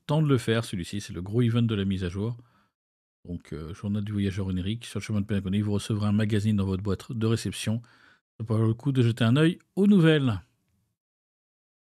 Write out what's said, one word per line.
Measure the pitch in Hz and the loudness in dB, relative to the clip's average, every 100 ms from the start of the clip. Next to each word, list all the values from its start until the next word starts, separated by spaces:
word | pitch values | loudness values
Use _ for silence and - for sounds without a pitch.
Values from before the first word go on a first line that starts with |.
| - | -2
temps | 151 | 0
de | 151 | 4
le | 131 | 2
faire. | - 113 | 2 0
Celui-ci, | 113 95 85 104 | 0 -6 -6 -8
c'est | - | -10
le | 87 | -10
gros | 92 110 | -4 0
event | 120 120 | 2 2
de | 117 | 2
la | 104 | 0
mise | 98 95 | 0 -2
à | 90 | -4
jour. | 95 110 120 - _ _ _ _ _ _ _ 87 | -4 -6 -8 -16 _ _ _ _ _ _ _ -14
Donc, | 85 - | -12 -10
euh, | 76 80 | -12 -12
journal | 95 104 104 | -10 -6 -4
du | 104 | -4
voyageur | 104 98 92 95 | -2 -2 -2 -4
onirique, | 90 95 117 - | -4 -4 -6 -8
sur | 104 | -10
le | |
chemin | - 107 | -4 -2
de | 98 | -2
Penacony, | 101 98 101 | -2 -2 -2
vous | 104 | 0
recevrez | 101 - 107 104 | -2 -2 -2 0
un | |
magazine | 104 107 107 107 104 | 0 2 0 2 0
dans | |
votre | 98 95 | 0 -2
boîte | 101 92 - | -2 -4 -6
de | 113 110 | -2 0
réception. | 113 101 - - 113 - _ _ _ _ - | 0 -2 -6 -4 -4 -6 _ _ _ _ -10
Ça | |
peut | 110 | -4
valoir | 110 113 | 0 2
le | |
coup | 113 143 | 0 0
de | 131 | 2
jeter | 117 113 | 2 2
un | 113 135 | 2 4
œil | 160 175 _ - | 2 0 _ 2
aux | 202 | 6
nouvelles. | 202 160 156 135 98 - _ _ _ _ _ _ _ _ _ _ _ _ _ _ | 6 6 6 2 -2 -6 _ _ _ _ _ _ _ _ _ _ _ _ _ _